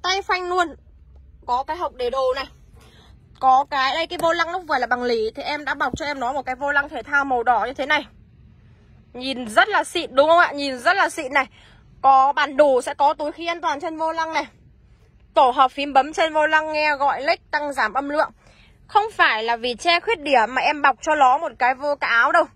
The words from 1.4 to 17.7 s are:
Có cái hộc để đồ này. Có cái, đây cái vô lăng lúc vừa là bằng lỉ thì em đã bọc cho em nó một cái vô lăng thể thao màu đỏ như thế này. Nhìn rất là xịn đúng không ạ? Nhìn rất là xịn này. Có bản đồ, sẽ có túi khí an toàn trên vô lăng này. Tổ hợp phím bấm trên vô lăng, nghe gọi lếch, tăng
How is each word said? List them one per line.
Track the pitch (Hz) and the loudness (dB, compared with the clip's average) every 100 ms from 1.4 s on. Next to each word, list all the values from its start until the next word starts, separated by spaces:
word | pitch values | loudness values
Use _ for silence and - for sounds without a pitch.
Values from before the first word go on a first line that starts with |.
| - | -6
Có | 247 277 | -4 -4
cái | 320 | -6
hộc | 320 | -8
để | 254 247 | -6 -6
đồ | 262 262 | -2 -2
này. | 269 262 - - - - - - - _ - | -2 -8 -14 -20 -20 -20 -20 -20 -20 _ -2
Có | 262 262 285 | 2 4 2
cái, | 285 262 | -2 -2
đây | 285 339 | -2 -4
cái | 349 | -2
vô | 330 | -2
lăng | 339 330 | 0 -2
lúc | 370 320 | -4 -4
vừa | 285 | -4
là | 240 | 0
bằng | 247 | -2
lỉ | 247 233 220 | 0 -2 -2
thì | 254 | -6
em | - 294 | -8 -6
đã | 285 | -6
bọc | 285 294 247 | -4 -4 -4
cho | |
em | 294 277 | -6 -4
nó | 240 | -4
một | 285 | -4
cái | 254 | -6
vô | 254 277 | -6 -2
lăng | 285 285 | 0 -2
thể | 302 | -8
thao | 220 285 | -2 -2
màu | 277 247 | 0 0
đỏ | 233 233 220 | 2 2 0
như | |
thế | 269 269 | -6 -2
này. | 302 269 - - _ - - _ _ _ - _ | -2 -2 -18 -20 _ -20 -20 _ _ _ -20 _
Nhìn | 240 262 254 240 | -10 -8 -6 -2
rất | 220 415 | 2 2
là | 381 | 2
xịn | 302 359 302 | -2 -6 -2
đúng | 262 302 | 2 6
không | 339 | 6
ạ? | 339 | 4
Nhìn | 285 285 254 | 0 -6 -2
rất | 269 381 | 0 2
là | 339 | 0
xịn | - 269 | -2 -2
này. | 285 262 - - - _ - | -2 -2 -8 -20 -20 _ 0
Có | 269 269 269 | 4 6 4
bản | 285 285 269 | 2 -2 0
đồ, | 294 254 | 2 2
sẽ | - | -2
có | 294 285 | 0 0
túi | 302 302 | 0 -6
khí | 330 339 | -6 -8
an | 339 | -6
toàn | 339 285 | -6 -6
trên | 330 320 | -8 -6
vô | 320 | -4
lăng | 320 320 | -4 -4
này. | 311 - _ _ _ _ _ _ _ _ | -6 -8 _ _ _ _ _ _ _ _
Tổ | - 269 | 2 4
hợp | 254 262 | 4 0
phím | - 285 | 0 0
bấm | 262 277 | 0 0
trên | 311 320 | 0 0
vô | 311 302 | 2 2
lăng, | 311 311 | 2 0
nghe | 302 302 285 | -2 -2 0
gọi | 277 220 | -2 -2
lếch, | 285 370 _ | -2 -4 _
tăng | 302 294 | -6 -4